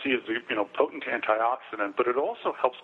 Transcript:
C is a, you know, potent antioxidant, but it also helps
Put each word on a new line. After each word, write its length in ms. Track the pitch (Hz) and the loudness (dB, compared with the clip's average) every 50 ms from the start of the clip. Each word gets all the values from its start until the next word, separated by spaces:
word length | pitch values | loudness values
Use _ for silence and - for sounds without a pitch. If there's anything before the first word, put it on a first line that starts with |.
| - | 0
C 80 | 139 | 0
is 100 | 131 117 - 113 | 0 0 0 -2
a, 40 | 113 123 117 | -4 -4 -4
you 80 | - 123 | -2 -2
know, 100 | 107 101 101 - | -2 -2 0 2
potent 280 | - 135 160 170 151 - | 2 2 2 0 -6 -6
antioxidant, 920 | - 123 110 - - 107 110 113 117 127 - - - - 107 104 101 98 | -4 -4 -2 2 2 2 4 4 2 0 -2 -6 -8 -4 -4 -4 -2 0
but 100 | - 123 | 0 2
it 100 | 120 123 | 2 2
also 360 | 135 147 202 233 - - 190 143 | 2 0 -2 -2 -4 -4 -4 -2
helps 240 | - - 131 - - | 2 0 0 0 -2